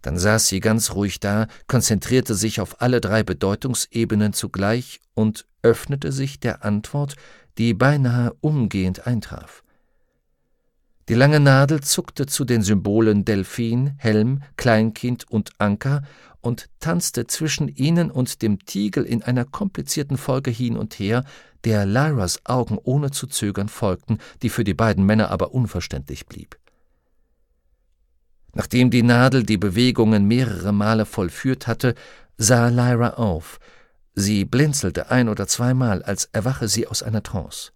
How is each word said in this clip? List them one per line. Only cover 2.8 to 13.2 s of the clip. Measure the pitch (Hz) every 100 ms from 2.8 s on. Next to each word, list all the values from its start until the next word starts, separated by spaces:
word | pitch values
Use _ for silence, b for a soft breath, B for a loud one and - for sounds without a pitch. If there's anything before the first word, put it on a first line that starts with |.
alle | 123 123
drei | 95 107
Bedeutungsebenen | 104 85 98 104 135 120 - 117 117 107 107
zugleich | - 101 95 98 120 120 - _
und | - 107 107 - _
öffnete | 117 113 - 139 143
sich | 135 139 -
der | 120 - 107
Antwort, | 104 - 143 143 - B B B -
die | 117
beinahe | 101 131 147 127 120 120 -
umgehend | 151 151 110 98 92 92 -
eintraf. | 120 - - - - _ _ _ _ _ _ _ _ _ _ _ _ _ _ -
Die |
lange | 113 139 151
Nadel | 143 135 139 160
zuckte | 143 - - - 143
zu | -
den | 123 117
Symbolen | 98 101 101 107 110 104